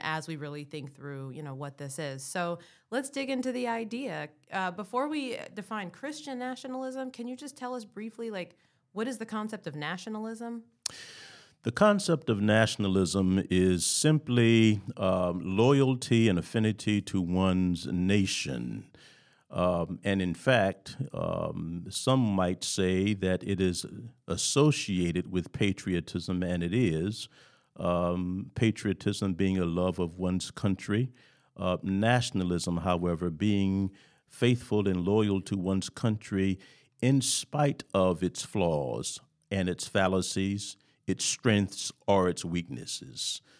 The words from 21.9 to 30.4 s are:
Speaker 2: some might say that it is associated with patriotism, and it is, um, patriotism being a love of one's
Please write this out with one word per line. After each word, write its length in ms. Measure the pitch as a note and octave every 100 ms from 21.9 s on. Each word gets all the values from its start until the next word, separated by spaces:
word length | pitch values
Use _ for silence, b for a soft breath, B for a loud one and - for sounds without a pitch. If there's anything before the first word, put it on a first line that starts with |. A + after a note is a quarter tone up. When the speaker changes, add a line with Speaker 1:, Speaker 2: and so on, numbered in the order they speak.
Speaker 2:
some 300 | - - C3
might 440 | A#2 G2 F2+ F#2
say 500 | - - F#2 F#2 G2+
that 280 | G#2 F#2+ F2+
it 180 | - G2
is 240 | F#2 E2+ - - A#2 - -
associated 1040 | F#2 - C#3 D3+ C#3+ - F2+ F2 E2+ F2+
with 220 | F#2 E2
patriotism, 880 | - G#2 F#2+ - F2 E2 F2 F2 F2+
and 200 | F2+ F2
it 100 | F2
is, 560 | G#2+ A2+ D#2 F#2 A2 - b b b b -
um, 760 | F2+ F2 F2 F2+ F2+ F#2 A#2
patriotism 800 | - A2 G#2 G#2 F#2+ - G2+ G2
being 240 | E2+ G2 F#2+
a 60 | F2
love 320 | E2+ F2+ F2
of 180 | F2 F2
one's 340 | F#2 F#2